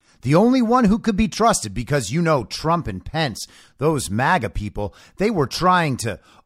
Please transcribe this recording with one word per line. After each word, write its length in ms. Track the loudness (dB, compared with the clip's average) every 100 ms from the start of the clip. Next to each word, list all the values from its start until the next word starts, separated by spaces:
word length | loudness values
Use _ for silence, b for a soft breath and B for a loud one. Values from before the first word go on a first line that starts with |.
| b b
the 140 | 2 4
only 260 | 4 4
one 220 | 2 4
who 160 | 4 2
could 160 | 0 0
be 140 | -2
trusted 440 | 2 2 2 -2
because, 380 | -8 -2 -2 -2
you 100 | -2
know, 220 | 2 0
Trump 440 | -2 -6 -2 -2 -2
and 180 | -8 -8
Pence, 420 | -4 -4 -6 -14 b b -4
those 320 | -2 0 -2
maga 400 | -2 2 0 0
people, 440 | -6 -8 -6 -8 b b -4
they 160 | -2
were 160 | 0 -2
trying 480 | 0 2 2 2 -2
to 220 | -4 -8 b b